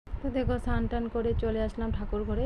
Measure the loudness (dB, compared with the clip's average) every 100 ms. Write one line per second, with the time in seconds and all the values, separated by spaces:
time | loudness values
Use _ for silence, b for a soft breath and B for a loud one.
0 | -8 -4 -2 0 2 0 2 0 2 0
1 | 0 0 0 2 2 2 0 -2 -2 -2
2 | -2 -2 0 0